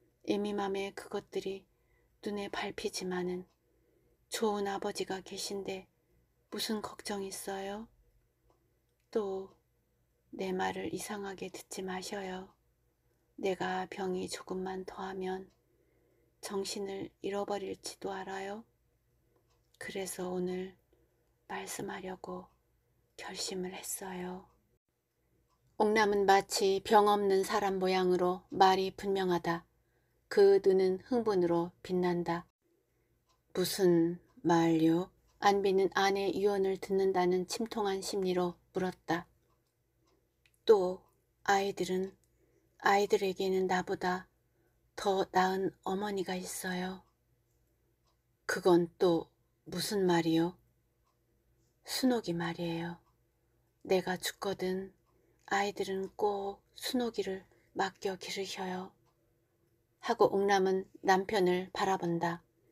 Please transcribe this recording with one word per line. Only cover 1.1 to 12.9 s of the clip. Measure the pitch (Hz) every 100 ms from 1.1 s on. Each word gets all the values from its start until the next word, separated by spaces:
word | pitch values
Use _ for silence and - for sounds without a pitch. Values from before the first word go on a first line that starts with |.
| 202 - 190 190 196 - _ _ _ _ _
눈에 | 214 202 202
밟히지만은 | - 202 - 208 - 185 180 180 180 180 _ _ _ _ _ _ _ -
좋은 | - 220 208 202
아버지가 | 196 208 - 185 190
계신데 | 185 196 - 202 190 190 - _ _ _ _ _ -
무슨 | 208 - 214
걱정 | - - - 202
있어요? | 190 - - 196 196 208 226 _ _ _ _ _ _ _ _ _ _ _ _
또 | 226 202 190 190 _ _ _ _ _ _ _ _
내 | - 190
말을 | 185 185 185 190
이상하게 | 185 - 208 196 185 190
듣지 | - - -
마셔요. | 190 185 180 202 190 185 185 _ _ _ _